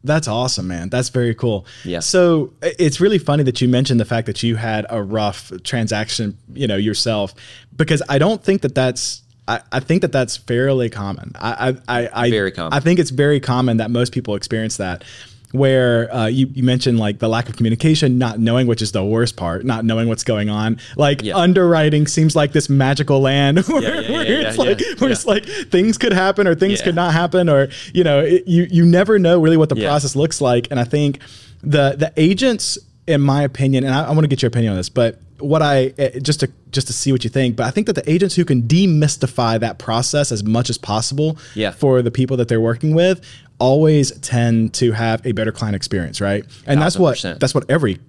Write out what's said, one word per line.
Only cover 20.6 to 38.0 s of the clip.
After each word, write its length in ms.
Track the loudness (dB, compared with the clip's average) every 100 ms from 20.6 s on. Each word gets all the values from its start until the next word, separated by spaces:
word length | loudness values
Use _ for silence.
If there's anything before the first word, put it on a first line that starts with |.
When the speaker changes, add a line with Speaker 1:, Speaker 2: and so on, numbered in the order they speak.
| -2 -4 -6 0
Speaker 1:
Like, 260 | 0 0
Speaker 2:
Yeah. 100 | -2 2
Speaker 1:
underwriting 680 | 4 4 4 4 4 2 0
seems 300 | 2 2 2
like 160 | 2
this 160 | 0 2
magical 520 | 2 2 0 2 2
land 380 | 2 2 2 2
<laughs> 80 | 2
where, 160 | 0
Speaker 2:
Yeah, 60 | 0
yeah, 120 | -4
yeah, 100 | -4
Speaker 1:
where 280 | -4 0 0 -2
it's 100 | 0
Speaker 2:
yeah, 60 |
Speaker 1:
like, 180 | 0 0
Speaker 2:
yeah, 60 | -4 -2
Speaker 1:
where 120 | -2
Speaker 2:
yeah. 20 |
Speaker 1:
it's 120 | 0 0
like 200 | -2 -2
things 520 | -12 -2 2 2 0
could 140 | 0
happen 340 | 2 2 2 2
or 80 |
things 240 | 2 0 0
Speaker 2:
Yeah. 60 |
Speaker 1:
could 100 | -2
not 180 | 0 0
happen, 340 | 0 2 2 4
or, 180 | 4 2 -4 -4
you 120 | 0
know, 160 | 2 4
it, 260 | 4 2 4
you, 220 | 2 4
you 140 | 4
never 340 | 6 6 4 4
know 220 | 4 4
really 160 | 4 4
what 140 | 2
the 60 | 0
Speaker 2:
Yeah. 120 | 0
Speaker 1:
process 260 | 0 -2
looks 260 | -2 -2 0
like. 280 | 0 2 0
And 80 | -4
I 60 |
think 340 | -2 0 0 -2 -14 -20 -20 -10
the, 320 | 0 2 2 0
the 140 | -2 2
agents, 640 | 2 4 0 0 -4 -8 -12 _ -2
in 120 | 2
my 220 | 2 2
opinion, 400 | -2 0 0 0
and 100 | 0
I, 120 | -2
I 80 | 0
wanna 160 | 2 2
get 140 | 2
your 60 | 0
opinion 200 | 0 0
on 20 | -2
this, 120 | -2
but 300 | 0 0 -2 -20 -10
what 220 | -2 0
I, 300 | 2 2 0 -2
eh, 220 | -4 -2
just 180 | -4 -2
to, 100 | -4 _ -8
just 160 | -6 -6
to 60 |
see 180 | -4 -2
what 140 | 0
you 60 | -2
think, 260 | -2 -2 -2
but 100 | -2
I 40 |
think 160 | -2 -2
that 60 |
the 140 | -4